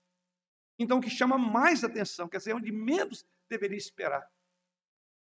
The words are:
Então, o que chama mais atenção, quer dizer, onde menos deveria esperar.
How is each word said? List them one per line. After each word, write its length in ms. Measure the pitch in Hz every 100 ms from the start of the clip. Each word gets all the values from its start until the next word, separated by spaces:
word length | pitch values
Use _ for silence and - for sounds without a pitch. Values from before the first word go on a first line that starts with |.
| _ _ _ _ _ _ _ -
Então, 200 | 233 254
o 20 |
que 100 | 220
chama 280 | - 254 269
mais 460 | 233 226 311 302
atenção, 440 | 233 226 190 - 175
quer 100 | -
dizer, 160 | 214
onde 180 | 233 214
menos 520 | 214 220 349 403 - - _ -
deveria 300 | 220 196 190
esperar. 500 | - - 170 139 - _ _ _ _ _ _ _ _ _ _